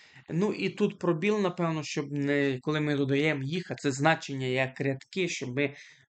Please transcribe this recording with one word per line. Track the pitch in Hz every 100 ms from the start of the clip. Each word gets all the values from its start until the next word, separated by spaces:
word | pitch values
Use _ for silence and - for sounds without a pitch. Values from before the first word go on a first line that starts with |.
| - - -
Ну | 156 214
і | - 190
тут | - 202 -
пробіл, | 175 165 202 214
напевно, | 185 175 170 156
щоб | 143 - 143
не, | 143 143 143 139 127
коли | 151 151
ми | 147 143
додаємо | 139 139 156 143
їх, | 135 175 180
а |
це | 127 143
значення | 135 156 160 - 139 131
як | 127 131 -
рядки, | 139 135 - 190 175
щоб | - 127 127
ми | 143 139 - -